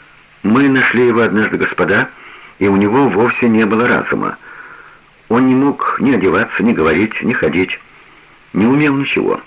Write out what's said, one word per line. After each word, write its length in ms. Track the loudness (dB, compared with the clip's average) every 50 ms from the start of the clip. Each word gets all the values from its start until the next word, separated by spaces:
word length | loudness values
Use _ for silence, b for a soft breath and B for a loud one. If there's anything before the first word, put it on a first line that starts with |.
| B B B B B _ _ _ -2
"Мы 260 | 0 2 2 4 4
нашли 380 | 2 2 0 0 0 2 2 2
его 140 | 2 2
однажды, 360 | 0 0 0 0 0 -2 -2 -4
господа, 520 | -4 -4 -2 -2 -2 0 0 -2 -2 -4 B B B B B B B B B -2
и 80 | 0 0
у 100 | 2 2
него 320 | 2 2 2 2 2 2
вовсе 400 | 2 2 0 0 0 0 0 2
не 160 | 2 2 2
было 220 | 0 0 0 0 0
разума. 500 | 0 -2 -2 -4 -6 -6 -6 -6 -8 B B B B B B B B B B B B B B B _ _ _ _
Он 200 | 0 2 2 2
не 80 | 2
мог 420 | 2 2 0 0 -2 -4 -4 -2 -2
ни 140 | 0 0 2
одеваться, 500 | 2 2 2 2 0 0 -2 -2 -2 0
ни 80 | 0
говорить, 500 | 0 2 0 0 2 2 0 -2 -2 -4
ни 120 | -4 -4 -2
ходить. 440 | -2 -2 -2 0 0 -2 -2 -4 -10 -14 -20 -20 -20 -20 -20 -20 -20 -20 -20 -20 -20 -20 _ -2
Не 120 | 0 2
умел 300 | 2 2 2 2 2 0
ничего. 460 | 0 -2 -2 -2 -2 -2 -2 -4 -4 -6